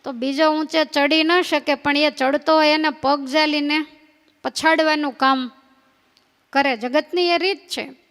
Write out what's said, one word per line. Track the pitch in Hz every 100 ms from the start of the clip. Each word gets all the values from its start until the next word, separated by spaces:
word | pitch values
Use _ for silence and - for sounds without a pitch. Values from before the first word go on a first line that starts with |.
તો | -
બીજો | 247 262 277 311
ઊંચે | 311 302 320
ચડી | 311 294 285 320
ન | 320 359
શકે, | 330 302 302
પણ | 277 294 285
એ | 302
ચડતો | - 262 285 302 311
હોય | 302
એને | 311 311
પગ | 302 262 285 262
ઝાલીને | 302 302 294 294 302 294 - _ _ _ _
પછાડવાનું | 262 - 320 320 311 302 294
કામ | 226 262 269 254 _ _ _ _ _ _ _ _ _ _
કરે. | 277 277 240
જગતની | 240 285 302 349 349
એ | 339
રીત | 370 339
છે. | - - 269 - _